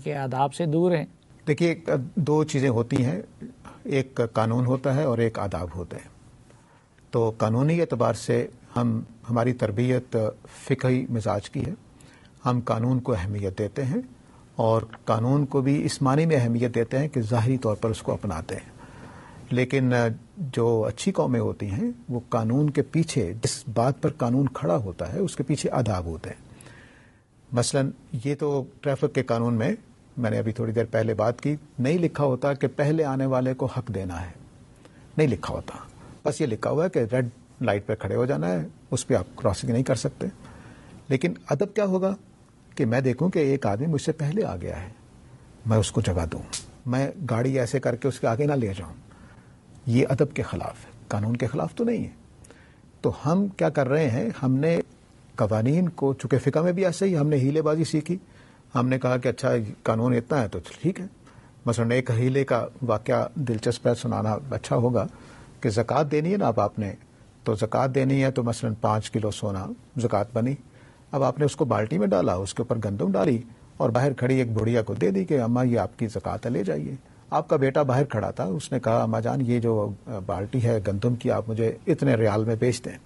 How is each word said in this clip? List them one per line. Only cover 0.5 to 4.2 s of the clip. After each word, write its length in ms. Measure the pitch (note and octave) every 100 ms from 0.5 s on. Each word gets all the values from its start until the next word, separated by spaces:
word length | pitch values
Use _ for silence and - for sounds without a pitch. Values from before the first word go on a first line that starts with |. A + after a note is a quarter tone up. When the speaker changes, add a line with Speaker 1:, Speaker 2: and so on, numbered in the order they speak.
Speaker 1:
سے 120 | - E3+
دور 260 | D#3+ F3+
ہیں۔ 140 | E3 - - - - -
Speaker 2:
دیکھیے، 280 | D3 E3+ D#3+ - D3+ C3 -
دو 280 | D3 D3+
چیزیں 240 | D3+ C#3 C3+
ہوتی 340 | A2+ A#2 C#3 A#2+
ہیں، 160 | F#3 - - - - - -
ایک 360 | A#3+ C#3 C3 -